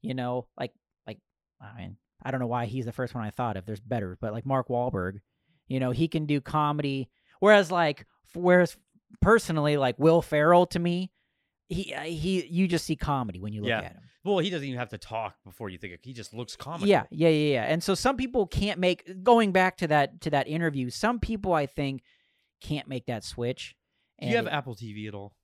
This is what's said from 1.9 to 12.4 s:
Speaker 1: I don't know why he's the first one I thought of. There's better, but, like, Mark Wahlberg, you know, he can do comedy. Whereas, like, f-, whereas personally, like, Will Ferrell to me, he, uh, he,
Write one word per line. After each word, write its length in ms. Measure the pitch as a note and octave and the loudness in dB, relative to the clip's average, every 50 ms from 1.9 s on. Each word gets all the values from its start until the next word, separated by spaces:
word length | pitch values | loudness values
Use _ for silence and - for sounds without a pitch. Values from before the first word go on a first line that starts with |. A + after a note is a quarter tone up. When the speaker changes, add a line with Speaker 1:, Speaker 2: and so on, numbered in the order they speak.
| G2+ - _ _ _ _ - | -14 -16 _ _ _ _ -8
Speaker 1:
I 80 | B2 | -6
don't 80 | C3 C3 | -4 -2
know 60 | B2+ A#2 | -2 -2
why 180 | A#2+ B2 A#2+ | -2 -2 -2
he's 200 | G#2+ G#2+ C3 B2+ | -4 -4 -6 -6
the 60 | A2+ | -6
first 240 | A#2+ - B2+ A#2+ - | -4 -4 -6 -6 -4
one 80 | B2+ A2 | -6 -6
I 60 | G#2+ | -6
thought 260 | - - B2+ A#2 G#2+ | -6 -4 -4 -4 -4
of. 100 | F#2+ F2+ | -6 -6
There's 140 | G#2 G#2+ G2 | -8 -10 -10
better, 380 | G#2+ - B2 A#2 G#2 F#2 F2+ - | -8 -6 -4 -4 -4 -6 -8 -8
but, 140 | - A2+ G#2 | -8 -6 -6
like, 120 | A#2 - | -6 -4
Mark 220 | C3+ C3+ C3 B2+ _ | -2 0 -2 0 _
Wahlberg, 520 | B2 A#2+ B2 B2+ - G2 F2+ F#2 F#2+ G#2 _ _ _ _ _ _ _ _ _ _ | -2 -2 -2 -2 -2 -2 -4 -4 -6 -8 _ _ _ _ _ _ _ _ _ _
you 100 | C3 C3 | -4 -2
know, 120 | C3 B2+ | -2 -2
he 180 | B2+ A#2 E3 D#3+ | 0 0 -2 0
can 160 | - E3 D#3 | 0 -4 -2
do 160 | D3 D3 C#3+ | 0 -2 -2
comedy. 680 | C3+ - - D3+ D3+ D3 D3 D3+ D3 C#3+ C#3 C3+ C3 - _ _ _ _ _ _ | -2 -2 -2 0 0 0 0 -2 -2 -4 -4 -4 -6 -8 _ _ _ _ _ _
Whereas, 320 | - G3+ G#3+ G#3 G3 D#3 | 6 8 8 8 6 4
like, 360 | F#3 F3 E3+ D3+ D3 - - _ _ _ _ _ | 2 2 2 2 0 -4 -10 _ _ _ _ _
f-, 60 | _ | _
whereas 400 | E3+ F3 F3+ F3+ F3+ F3+ E3 - _ _ _ _ _ _ _ - - | 0 4 6 8 8 8 6 2 _ _ _ _ _ _ _ -4 0
personally, 560 | - F#3 A3 A3+ - - E3 D#3 D3 D3+ D3 D3 | 4 6 6 6 4 2 -2 0 2 2 2 4
like, 220 | C#3 B2+ A#2+ - | 2 2 0 4
Will 220 | C3+ D#3+ E3 E3+ D#3+ | 4 6 6 6 4
Ferrell 420 | - - D3+ D3+ D#3+ F3 F3 F3+ - | 2 0 2 6 6 8 6 6 4
to 120 | - F3 | 0 -2
me, 320 | E3+ F3 F3 F3 F#3 F#3 _ _ _ _ _ _ _ _ _ _ _ _ | -2 0 -2 -2 -4 -8 _ _ _ _ _ _ _ _ _ _ _ _
he, 260 | E3 E3+ G3 - - | -8 -8 -8 -6 -8
uh, 80 | C#3 | -10
he, 420 | D3 D#3+ E3+ D#3 D3 F3+ F#3+ F#3 | -8 -8 -6 -4 -2 0 0 0